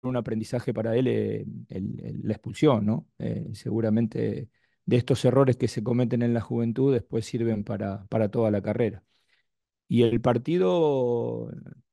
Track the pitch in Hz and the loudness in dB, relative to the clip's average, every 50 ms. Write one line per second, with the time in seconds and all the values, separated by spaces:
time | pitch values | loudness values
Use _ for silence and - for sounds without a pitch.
0 | - 127 127 123 110 - 110 110 110 - - 123 - - 113 113 110 110 110 120 | -6 -4 -4 -4 -4 -4 -4 -6 -4 -4 -6 -4 -4 -4 -4 -2 -2 0 0 2
1 | 131 123 117 110 107 104 104 107 104 - - 117 113 _ - - 95 104 - - | 2 2 2 0 0 -2 -4 -6 -8 -10 -12 -14 -14 _ -8 -8 -6 -6 -8 -8
2 | - 110 104 - - 110 107 - _ 107 104 - - 151 131 107 101 104 110 - | -10 -10 -10 -8 -4 -4 -6 -6 _ -12 -4 2 4 4 4 4 2 0 -2 -2
3 | - _ _ _ - 113 110 107 110 - 107 101 - 117 107 113 110 110 107 113 | -4 _ _ _ -6 -6 -6 -6 -6 -10 -12 -10 -8 -6 -4 -2 0 2 2 2
4 | 117 110 - 117 113 110 104 - 131 - _ _ _ _ _ _ _ - 120 123 | 0 -2 -2 -4 -4 -4 -4 -6 -10 -12 _ _ _ _ _ _ _ 2 2 2
5 | 113 - 131 - - 131 120 135 139 127 120 - 127 113 - - 107 123 120 123 | 4 2 0 2 4 4 6 6 6 6 4 2 0 -2 -2 -4 -2 0 0 0
6 | 127 117 120 117 120 120 117 117 107 - 120 117 117 117 113 127 131 139 135 117 | 2 0 0 0 0 2 0 0 -2 -2 -2 -2 0 0 0 2 2 2 2 2
7 | - _ - 117 110 - - 120 117 113 110 104 101 - 107 101 104 101 98 98 | 0 _ -6 -6 -4 -4 -4 -2 0 0 0 -2 -2 -6 -6 -4 -4 -6 -6 -8
8 | 98 - - 113 110 101 - 120 113 110 104 101 98 107 104 - 123 107 107 92 | -8 -4 0 0 0 2 2 2 2 2 2 2 0 -2 0 0 0 0 0 -6
9 | _ _ _ _ _ _ _ _ _ _ _ _ _ _ _ _ _ _ - 117 | _ _ _ _ _ _ _ _ _ _ _ _ _ _ _ _ _ _ 4 4
10 | 123 117 117 113 110 127 120 120 123 151 165 180 185 185 180 175 160 151 143 135 | 6 6 4 2 2 4 2 2 2 0 0 2 2 2 4 4 2 2 2 2
11 | 123 120 120 117 117 117 117 113 113 113 - - - - - - _ _ | 0 0 0 -2 -2 -4 -6 -6 -8 -10 -12 -16 -16 -18 -20 -20 _ _